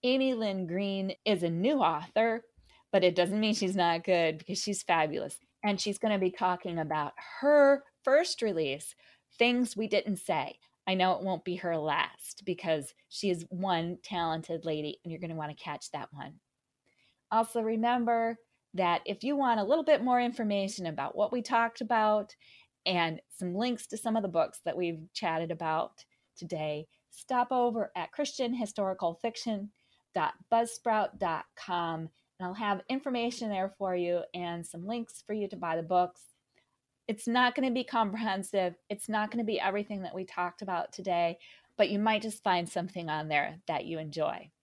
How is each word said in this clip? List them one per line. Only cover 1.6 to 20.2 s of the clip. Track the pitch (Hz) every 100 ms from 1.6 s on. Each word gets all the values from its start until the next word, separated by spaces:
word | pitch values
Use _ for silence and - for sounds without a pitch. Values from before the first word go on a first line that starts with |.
| 214 294
author, | 170 151 165 - 226 226 - _ _ - _
but | 196
it | 180
doesn't | 170 175 208
mean | 214
she's | 202 190 190
not | 170 170
good | 175 175 160 156
because | - 190
she's | - 196
fabulous. | - 165 156 147 143 - _ _
And | 208 196
she's | 208 196
gonna | 220 202
be | 185
talking | 180 185 180 180 170
about | 156 156 147 - - -
her | 285 294 277 277 - _
first | - 277 359 -
release, | 226 165 147 139 - - - _ _ -
Things | 233 247 247 202
We | 220
Didn't | 208 - 190
Say. | - 160 135 - _ _ -
I | 190
know | 185
it | 175
won't | 190 180 185
be | 180
her | 180 165
last | 151 143 151 - - - 196
because | 170 180 156 135 - _
she | - 202
is | 175 165
one | 180 190 170 170 175
talented | - 180 165 160 160 165 165
lady | 156 151 -
and | 170
you're | 165
gonna | 175 160
wanna | 151
catch | 147 - 147 -
that | 151 -
one. | 143 143 151 _ _ _ _ _ _ _ _ _
Also | 220 220 233
remember | 220 220 233 247 233 233 226 226 _ _ _
that | 180 180 175 -
if | 196
you | 240 285
want | 262 226
a | 202
little | 311 311
bit | 294
more | 247
information | 247